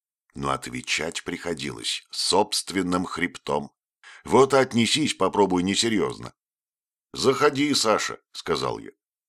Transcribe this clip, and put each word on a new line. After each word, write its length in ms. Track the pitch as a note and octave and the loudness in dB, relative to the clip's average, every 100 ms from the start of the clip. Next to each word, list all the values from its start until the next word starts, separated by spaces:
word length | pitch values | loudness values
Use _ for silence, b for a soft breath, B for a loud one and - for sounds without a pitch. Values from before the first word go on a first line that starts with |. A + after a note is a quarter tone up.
| _ _ _ | _ _ _
Но 160 | - C#2 | -8 -4
отвечать 720 | C2 B1 B1 - - E2 - | -4 -6 -10 -6 -4 -4 -8
приходилось 840 | - E2+ E2+ D#2+ C#2+ A1+ A1 - _ | -10 -8 -6 -6 -8 -8 -8 -8 _
собственным 960 | - - F#2 G#2+ - - F#2 F2+ F2+ - | -6 0 2 2 -2 -4 -2 0 0 -2
хребтом. 640 | E2 F2 - - D2 C#2+ _ _ _ B B | -4 -4 -4 -4 -4 -4 _ _ _ B B
Вот 280 | D2+ A2 C3+ | 2 6 6
и 40 | C#3 | 4
отнесись, 560 | C3 A#2 G#2+ D#3 C3 | 4 2 2 2 0
попробуй 480 | - F#2+ G#2 F#2+ F2+ | 0 0 2 2 2
несерьезно. 720 | F#2 G2 A2+ G#2 C2+ G#1 B1 _ _ _ _ _ _ _ _ | 0 0 0 0 -2 -4 -14 _ _ _ _ _ _ _ _
«Заходи, 600 | - C3+ B2 D3 C3+ D3 | 0 2 4 4 2 0
Саша», 460 | B2+ A2+ G2 - A1+ _ | 2 2 2 0 -10 _
сказал 460 | - - D2 C2 A1 | -10 -4 -2 -2 -6
я. 120 | G1+ - _ _ | -12 -20 _ _